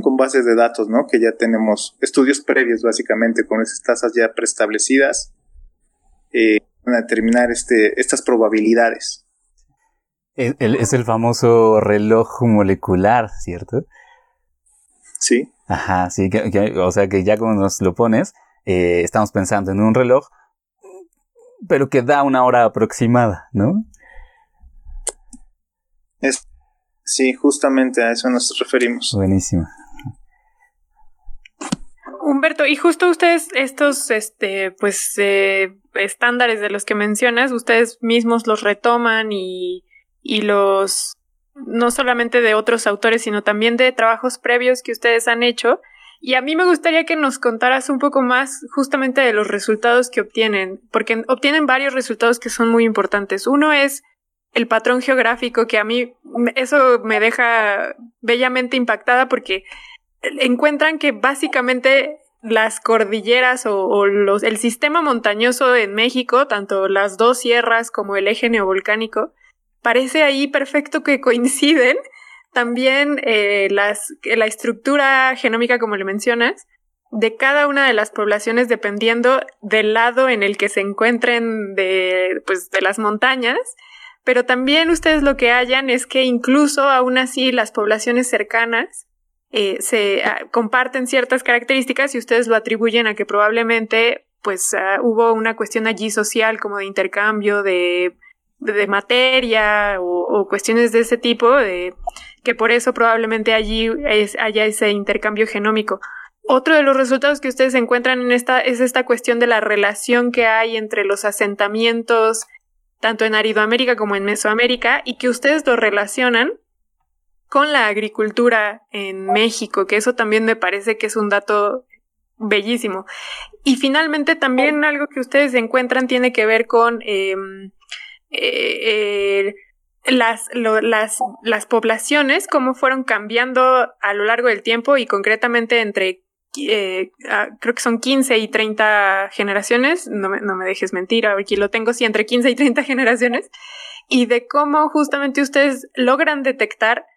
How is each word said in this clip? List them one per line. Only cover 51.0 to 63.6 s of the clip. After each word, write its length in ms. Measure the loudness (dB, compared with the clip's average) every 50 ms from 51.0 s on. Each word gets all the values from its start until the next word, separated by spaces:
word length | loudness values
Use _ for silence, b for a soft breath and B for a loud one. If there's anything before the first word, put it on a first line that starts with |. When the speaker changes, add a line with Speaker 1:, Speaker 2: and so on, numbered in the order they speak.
| -2 -2 -4 -4 -2 -2
Speaker 3:
obtienen 380 | -2 0 0 0 0 2 2
varios 260 | 2 0 0 0 -2
resultados 460 | -2 -4 -4 -4 -2 0 0 0 0 0
que 100 | -4 -8
son 220 | -4 -2 0 2
muy 140 | 4 4 2
importantes. 640 | 2 2 0 -2 -2 -2 -4 -4 -4 -6 -4 -2
Uno 280 | 0 2 2 2 4 2
es 280 | 2 2 0 -2 -6 _ _ _ _ _ _ _ _ _ _ -4
el 120 | -2 0
patrón 360 | 0 0 0 2 0 0 0
geográfico, 640 | 0 0 2 2 2 0 0 -2 -4 -4 0 0 0
que 100 | 0 0
a 80 | -2 0
mí 300 | 0 -2 -2 -4 -4 -8 _
me, 320 | -18 -8 -4 -2 -2 -2 -2
eso 440 | -2 -2 2 2 4 4 4 4 2 2
me 160 | 0 0 2
deja 720 | 2 0 0 0 0 2 2 2 2 2 0 -2 -4 -6 -10 -14 -20 -20 _ _
bellamente 560 | -2 0 0 2 2 0 0 -2 -2 -2 -2 -2
impactada 500 | 0 0 -2 -2 0 2 2 2 2 0
porque 360 | -2 -4 -4 -4 -6 -8 B B B B B B B B _ _ _ _
encuentran 760 | -10 -8 -4 -2 0 0 0 2 0 0 2 2 0 0 0 0
que 140 | -2 -2
básicamente 1080 | -2 0 -2 -2 -2 -2 -4 -4 -2 -2 -2 -2 -2 0 2 2 4 2 2 -2 -6 -14 _ _ _ _
las 400 | -6 -2 0 0 0 0 -2 -4
cordilleras 880 | -2 0 2 2 2 0 -2 -4 0 2 2 4 4 2 0 0